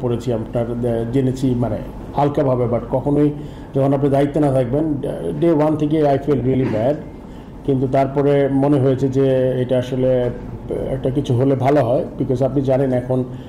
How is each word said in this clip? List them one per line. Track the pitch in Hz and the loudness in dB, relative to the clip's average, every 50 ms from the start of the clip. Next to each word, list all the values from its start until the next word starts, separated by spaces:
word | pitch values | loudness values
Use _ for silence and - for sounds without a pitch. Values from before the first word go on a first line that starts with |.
পড়েছি, | 127 120 120 113 - 127 117 | 0 -2 -2 -2 -2 -2 -2
আপনার, | 110 110 - - 120 117 117 | -2 -4 -4 -4 -2 -2 -2
uh, | 120 120 120 120 117 117 113 113 123 | -2 -2 -2 -2 0 -2 -2 -2 0
জেনেছি | 139 131 127 127 - 139 131 123 | 0 0 0 0 0 0 0 0
মানে | 120 123 110 104 95 - - - - - - - | 0 0 -2 -2 -4 -6 -10 -12 -14 -14 -6 -2
হালকাভাবে, | - 143 147 147 160 147 131 127 123 123 | 0 0 0 0 0 0 0 2 0 0
but | 113 117 113 113 - | 0 0 -2 -2 -2
কখনোই | - 131 120 147 143 147 147 147 147 - - - - - - - - | -4 -2 0 0 2 2 2 2 0 -2 -8 -14 -14 -16 -14 -6 -2
যখন | 135 135 135 143 | 0 2 2 2
আপনি | 135 139 143 | 2 2 2
দায়িত্বে | 135 139 143 143 135 156 | 2 2 2 0 0 0
না | 151 143 127 | 0 2 2
থাকবেন, | 131 127 110 127 147 160 160 147 | 2 0 0 0 -2 0 -2 -2
uh, | 127 139 143 - - 156 - - 143 160 | -2 -4 -4 -6 -6 -6 -6 -2 0 2
day | 170 165 147 147 156 | 2 4 4 2 2
one | 156 | 2
থেকে | 147 151 147 156 160 151 | 0 0 0 2 2 2
I | 143 139 | 2 2
feel | 135 - 147 147 127 | 2 2 0 0 0
really | 120 127 131 127 135 - 113 | 2 2 2 2 0 0 0
bad। | 107 113 131 151 - - - - - - - - - - - - - - | 0 0 0 0 -2 -6 -12 -16 -16 -16 -16 -18 -18 -18 -18 -18 -6 -2
কিন্তু | - 139 131 135 | 0 0 2 0
তারপরে | 127 131 135 135 135 139 147 139 143 143 143 139 135 | 2 2 2 2 2 0 0 2 4 4 4 4 2
মনে | 139 135 135 143 147 139 | 2 2 4 4 4 4
হয়েছে | 127 135 131 127 139 135 | 4 4 2 2 0 0
যে | 127 135 135 135 131 131 127 131 127 127 | 2 2 2 4 4 4 2 2 0 0
এটা | 127 123 127 127 | 0 0 0 0
আসলে, | 123 - 135 127 127 131 127 123 123 123 | 0 0 -2 0 2 2 2 2 2 0
uh, | 123 - - - - - - - - | -2 -4 -8 -12 -12 -12 -8 -8 -6
একটা | - - - 139 131 - 135 | -4 -4 -4 -4 -2 -2 -2
কিছু | 127 143 135 - 123 | -2 0 0 0 0
হলে | 117 131 139 139 | 2 2 2 2
ভালো | 120 123 135 147 147 127 | 2 2 2 4 4 4
হয়, | 113 123 160 - - - - | 2 2 0 -2 -4 -6 -6
because | 135 123 131 120 135 | -4 -2 0 0 0
আপনি | 127 127 143 131 | 0 0 0 0
জানেন | 131 131 131 139 131 127 | 2 2 2 2 0 0
এখন, | 123 123 - 127 131 123 127 127 - - | -2 -2 -2 -2 -2 -2 -4 -8 -12 -14